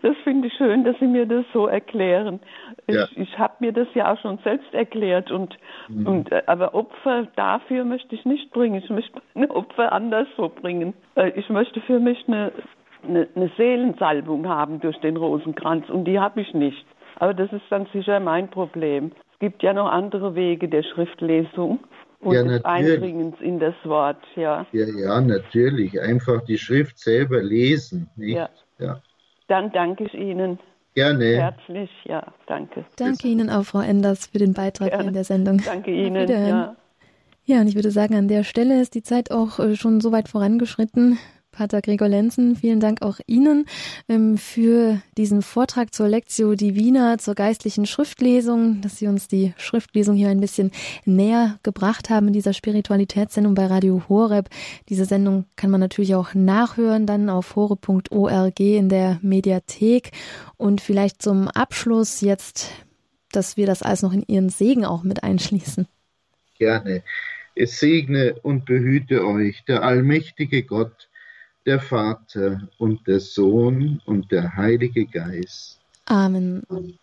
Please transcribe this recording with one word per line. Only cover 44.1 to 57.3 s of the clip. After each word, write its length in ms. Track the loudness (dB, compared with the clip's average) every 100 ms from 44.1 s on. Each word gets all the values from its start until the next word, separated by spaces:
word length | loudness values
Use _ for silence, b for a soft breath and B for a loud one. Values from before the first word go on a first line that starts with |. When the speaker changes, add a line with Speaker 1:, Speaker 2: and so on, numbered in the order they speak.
| 2 4 2
Speaker 3:
für 640 | -2 2 4 4 4 0 -4 -2
diesen 240 | 2 2
Vortrag 500 | 0 -2 0 0 -4
zur 140 | 0 2
Lectio 480 | 2 -2 0 0 2
Divina, 640 | 2 2 4 4 4 2
zur 160 | -2 0
geistlichen 500 | 0 0 -4 -2 -2
Schriftlesung, 960 | -2 -4 0 4 4 4 2 2 0
dass 160 | -4 -4
Sie 80 | -2
uns 220 | -2 0
die 260 | 0 0 -2
Schriftlesung 580 | -4 -4 -2 0 2 4
hier 140 | 4
ein 100 | 2
bisschen 300 | 0 0 -2 B B B 2
näher 540 | 4 4 4 2 0
gebracht 480 | -6 -2 -2 -2 0
haben 160 | 2 4
in 40 |
dieser 200 | 2 0
Spiritualitätssendung 1000 | -2 -2 -2 0 0 2 0 -2 2 2
bei 140 | 4 2
Radio 340 | 4 4 2 2
Horeb. 400 | 2 4 2 0 B B B _
Diese 160 | -2 0
Sendung 400 | 2 2 2 -2 -4
kann 140 | 2
man 100 | 2
natürlich 360 | 2 0 2 2
auch 180 | 0
nachhören, 720 | 2 4 4 2 2 2 2 2
dann 240 | 0
auf 260 | 0